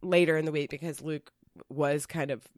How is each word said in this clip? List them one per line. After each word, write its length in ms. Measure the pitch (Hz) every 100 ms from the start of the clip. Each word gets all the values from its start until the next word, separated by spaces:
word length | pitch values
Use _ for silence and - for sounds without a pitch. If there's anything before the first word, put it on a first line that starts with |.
later 340 | 185 180 170 156
in 80 | 156
the 60 |
week, 180 | 151 143
because 300 | 147 165 147
Luke 300 | 151 151 - _ _ - -
was 360 | 139 143 147 -
kind 260 | 165 143
of 100 | 123 -